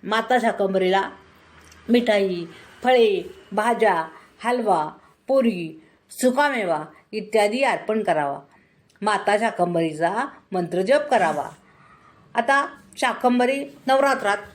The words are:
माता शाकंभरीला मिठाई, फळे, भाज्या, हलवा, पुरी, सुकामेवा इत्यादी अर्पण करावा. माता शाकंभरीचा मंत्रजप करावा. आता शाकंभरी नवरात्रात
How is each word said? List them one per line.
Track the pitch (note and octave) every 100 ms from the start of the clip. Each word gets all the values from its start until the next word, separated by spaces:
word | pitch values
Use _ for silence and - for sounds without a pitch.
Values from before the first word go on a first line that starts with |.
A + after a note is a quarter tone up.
माता | F#3 A3 A3+ B3+
शाकंभरीला | A3+ G3 G3 F#3+ F#3 F#3+ G3 - - - _ - - - -
मिठाई, | A#3 A#3+ G#3 G3 F3+ E3+ - - -
फळे, | A#3+ B3+ A3+ F#3+ E3+ - -
भाज्या, | G3 A3 A3+ G#3+ F3 D#3+ - - _
हलवा, | A3+ B3 G#3+ F3 D3+ - _ _ _
पुरी, | C4+ A#3 F#3 E3 D#3 - _ _
सुकामेवा | - B3+ B3+ D4 C4 F#3+ D#3 D3+ - _
इत्यादी | G#3+ G3+ A3 G#3 A#3
अर्पण | C4+ G3 - A3
करावा. | G3 D#3+ C#3+ C#3+ - _ _ _ _ _
माता | G3+ G3+ G3+ G#3
शाकंभरीचा | A3 G#3 F3 E3+ E3 D3+ E3+ G#3 C#4 - _
मंत्रजप | F#3 E3+ F3 F#3 C#4+ D4
करावा. | A#3+ F3 D3 C3+ - _ _ _ - _ _ _
आता | A#3 A#3 C#4 - - - -
शाकंभरी | B3 A3+ B3 B3 B3 C#4 C#4 - -
नवरात्रात | C4+ C#4 C4 G#3 G#3 -